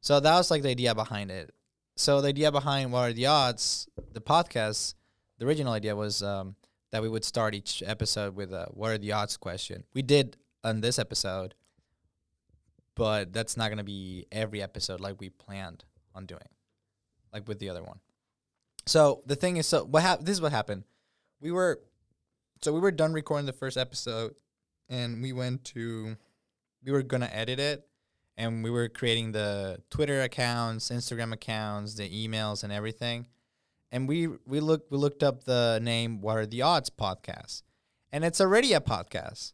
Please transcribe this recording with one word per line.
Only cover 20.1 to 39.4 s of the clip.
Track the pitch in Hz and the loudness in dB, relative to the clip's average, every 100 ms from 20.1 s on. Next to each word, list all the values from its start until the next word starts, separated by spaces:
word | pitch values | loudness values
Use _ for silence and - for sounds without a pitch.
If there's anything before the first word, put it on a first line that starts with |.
| 180 | 2
this | 160 | 0
is | 196 | 0
what | 160 | 2
happened. | 131 107 98 - _ _ _ _ _ | 0 -2 -6 -10 _ _ _ _ _
We | 151 | -4
were, | 175 185 147 _ _ _ _ _ _ _ _ | 2 2 2 _ _ _ _ _ _ _ _
so | - | 0
we | 151 | 4
were | 196 | 2
done | 156 156 | 4 2
recording | 160 147 147 143 | 2 0 -2 -2
the | |
first | 131 135 131 | -4 -4 -2
episode, | 127 - - 113 113 - _ _ _ _ _ | -4 -4 -4 -4 -4 -8 _ _ _ _ _
and | 127 120 117 | -6 -4 -4
we | 127 | -4
went | 127 127 131 127 | -2 -2 -4 -6
to, | - 117 113 110 110 _ _ _ _ _ _ | -8 -6 -6 -8 -10 _ _ _ _ _ _
we | 131 | 0
were | 139 | 0
gonna | 131 127 123 | 2 -2 -2
edit | 107 113 127 | -4 -4 -2
it, | 143 143 _ _ _ _ _ - | -2 -4 _ _ _ _ _ -6
and | 113 113 | -4 -2
we | 113 | -2
were | 120 120 | 0 -2
creating | - 123 113 113 | 0 2 2 0
the | 107 104 101 95 90 - | -2 -2 -2 -4 -8 -8
Twitter | - 147 139 | -2 0 2
accounts, | 131 - 123 120 117 113 - | 0 0 0 0 -2 -4 -4
Instagram | 120 113 117 113 | -4 -6 -6 -6
accounts, | 113 - 110 107 104 104 | -6 -6 -4 -4 -4 -8
the | 107 101 | -8 -8
emails, | 98 110 110 107 104 | -6 -4 -2 -2 -4
and | 104 | -4
everything. | 101 107 113 120 120 120 _ _ _ _ _ _ | -4 -6 -6 -4 -6 -8 _ _ _ _ _ _
And | 123 131 | -4 0
we, | 160 165 - - | 0 0 -4 -4
we | 139 | -2
looked, | 156 160 156 | 4 2 2
we | 139 | 2
looked | 143 143 | 2 4
up | 143 135 | 2 2
the | - 123 117 113 | 2 4 4 4
name | 117 117 117 113 | 2 0 0 -2
What | 101 110 | 0 0
Are | 110 | 0
the | 117 | 0
Odds | 139 170 127 | 4 4 0
podcast, | - 101 92 - 85 - - _ _ _ _ _ | -4 -4 -4 -8 -14 -12 -16 _ _ _ _ _
and | 147 | -2
it's | 165 165 | -2 4
already | 190 208 262 | 6 6 6
a | 175 | 4
podcast | - 107 - 95 - - | 2 -2 -2 -8 -8 -12